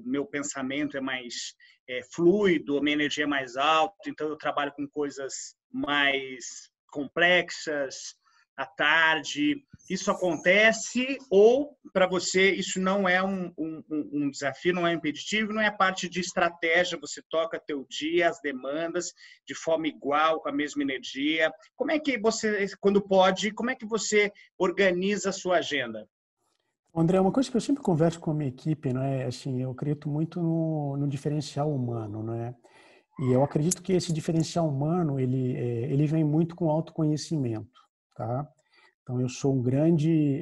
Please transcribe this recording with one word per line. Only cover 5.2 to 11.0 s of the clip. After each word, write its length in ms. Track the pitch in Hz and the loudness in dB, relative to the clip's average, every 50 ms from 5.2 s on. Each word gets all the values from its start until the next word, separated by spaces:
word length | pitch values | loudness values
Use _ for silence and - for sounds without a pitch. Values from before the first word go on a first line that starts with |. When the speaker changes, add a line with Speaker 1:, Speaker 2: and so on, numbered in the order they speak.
| 135 127 - - - - - _ _ _ | -10 -10 -10 -12 -12 -16 -18 _ _ _
Speaker 1:
mais 960 | - 131 139 143 143 143 143 139 139 135 135 131 131 123 120 - - - - - _ _ _ _ | -6 -6 -2 0 2 2 4 2 2 0 -2 -6 -10 -12 -12 -14 -14 -16 -20 -20 _ _ _ _
complexas 1200 | - 147 139 123 - 165 170 175 180 175 170 175 - - - 156 151 143 139 131 - - - - - _ _ _ _ _ _ _ _ | -10 -8 -8 -6 0 2 4 6 6 4 2 0 -6 -10 -6 -6 -4 -4 -4 -4 -6 -10 -14 -16 -18 _ _ _ _ _ _ _ _
à 120 | - 135 - | -10 -10 -10
tarde." 1000 | - - 151 147 156 165 165 160 160 156 139 - - 143 147 147 143 139 - _ - - _ _ | -4 0 2 4 4 6 6 4 4 2 -2 -4 -4 0 0 0 0 0 -6 _ -20 -20 _ _
Isso 200 | 190 185 - - | -6 -2 -2 -2
acontece 1040 | - - 180 180 156 139 - 180 190 208 220 226 220 220 - - - 240 | -2 0 0 -2 -2 0 2 4 4 6 6 6 4 2 -4 -4 -4 -2